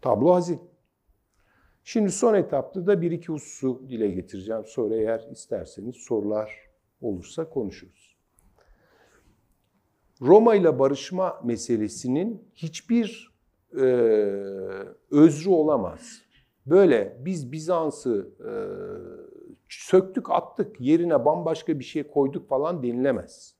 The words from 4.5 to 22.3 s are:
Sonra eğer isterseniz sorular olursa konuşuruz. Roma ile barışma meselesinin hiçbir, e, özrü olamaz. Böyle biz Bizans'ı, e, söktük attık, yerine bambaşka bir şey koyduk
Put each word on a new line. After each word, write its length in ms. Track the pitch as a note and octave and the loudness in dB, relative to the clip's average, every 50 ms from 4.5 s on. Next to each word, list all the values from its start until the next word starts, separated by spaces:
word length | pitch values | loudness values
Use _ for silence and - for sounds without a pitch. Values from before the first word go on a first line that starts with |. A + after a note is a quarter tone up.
| A2+ A2+ G#2+ | -8 -8 -8
Sonra 280 | - - - A#2 G#2 A2 | -8 -6 -4 -4 -2 -2
eğer 340 | A2 A2 G#2+ A2+ A2+ - - | -2 0 -2 -2 -4 -6 -12
isterseniz 680 | - - - _ - G2+ F2 - - - G2 A#2 B2+ | -20 -20 -12 _ -8 -8 -8 -10 -14 -14 -14 -14 -14
sorular 760 | _ - - A#2+ A2 G2+ G#2 G#2+ G#2+ G#2+ A2 - - _ _ _ _ _ _ _ _ | _ -8 -4 -4 -2 -2 -2 -4 -4 -4 -6 -12 -20 _ _ _ _ _ _ _ _
olursa 480 | - A#2+ G2+ F2+ F2 - - - D#3+ D#3 | -8 -8 -8 -8 -10 -14 -10 -10 -10 -8
konuşuruz. 680 | - C#3 A#2 G2 - - - - _ _ _ _ _ _ _ _ _ _ _ _ _ _ _ _ _ _ _ _ _ _ _ _ _ _ _ _ _ _ _ _ _ _ _ _ _ _ _ _ _ _ _ _ _ _ | -6 -6 -6 -6 -10 -14 -20 -20 _ _ _ _ _ _ _ _ _ _ _ _ _ _ _ _ _ _ _ _ _ _ _ _ _ _ _ _ _ _ _ _ _ _ _ _ _ _ _ _ _ _ _ _ _ _
Roma 340 | C3 B2 F3 G#3+ A3 A#3 A3 | 4 8 8 8 8 8 4
ile 240 | G#3 F3+ E3 D3 B2+ | 6 4 4 4 4
barışma 640 | C3+ C3+ C#3+ C3+ - - F#3 F3+ F#3 F3+ - - - | 2 2 2 0 -6 -8 -4 -2 -2 -4 -4 -6 -6
meselesinin 1040 | A#2+ A#2+ G#2+ - - A#2+ A2 G#2+ G#2+ G#2+ - - B2 B2+ D3 F3+ A3+ A#3 F#3+ - _ _ | -4 -4 -4 -2 -2 -2 -2 -2 -4 -6 -8 -6 -2 -2 -2 -2 -4 -6 -8 -14 _ _
hiçbir, 800 | _ - D#3+ D#3 - _ _ A3+ A#3+ A3+ G3 - - - _ _ _ _ _ _ _ _ _ - | _ -12 -10 -10 -12 _ _ 0 0 0 -2 -6 -14 -20 _ _ _ _ _ _ _ _ _ -4
e, 80 | - C3 C3 B2+ B2 A#2+ A2+ A2 G#2+ G#2 G2+ G2 G2+ G2+ G2 G2 G2 F#2+ F#2+ F#2+ F#2+ G2 F#2 - _ _ _ | 0 2 2 4 4 4 4 4 4 2 0 -2 -6 -8 -8 -10 -10 -10 -10 -10 -10 -12 -14 -16 _ _ _
özrü 400 | - D3 D3+ E3 D3+ C#3+ D#3 F#3+ | 6 8 8 8 6 4 0 2
olamaz. 720 | F#3+ E3 D#3 D#3 D3+ B2+ G2 F2 E2 E2+ - - - - _ _ _ _ _ _ _ _ _ | 2 4 4 2 2 0 0 -4 -8 -12 -18 -20 -20 -20 _ _ _ _ _ _ _ _ _
Böyle 500 | C3 D#3 F#3 G3+ F3+ C3 A2+ G2+ G2 - A#2 | 2 4 6 6 6 6 4 2 -2 -8 -12
biz 320 | B2+ E3 F#3+ E3+ C#3 A#2+ C3 | -8 -8 -8 -8 -8 -10 -12
Bizans'ı, 760 | D#3+ D#3 D#3+ F3+ E3+ D#3+ D3+ C#3+ - - C3 A#2 G2+ F#2+ - - _ | -12 -4 -2 -2 -2 -2 -4 -6 -6 -4 -4 -2 -2 -4 -8 -16 _
e, 120 | - A2 G#2+ - D3+ D3 - - - - - - F2+ F2 E2 E2 D#2 - - - C#2 - - _ _ _ | -14 -10 -10 -8 -8 -10 -10 -10 -12 -12 -12 -14 -14 -16 -18 -20 -20 -20 -20 -20 -20 -20 -20 _ _ _
söktük 600 | - - - - - F#3 F#3 F#3 - - - - | -20 -20 -8 2 2 2 2 2 -6 -10 -6 -2
attık, 500 | E3 F3 E3+ - - - G3+ - - - | -2 -2 -2 -4 -8 -8 -8 -8 -6 -8
yerine 440 | B2 B2+ D#3 E3 F3 E3+ D#3+ C#3 - | 0 2 2 2 2 2 2 2 4
bambaşka 540 | C#3+ D#3 E3+ E3+ E3 E3 D#3 - - D#3+ C#3+ | 2 0 0 -2 -4 -6 -6 -4 -6 -6 -6
bir 60 | B2 | -6
şey 180 | - - D#3 C#3 | -8 -8 -8 -8
koyduk 460 | - - D3 C#3 C3+ | -4 0 0 0 0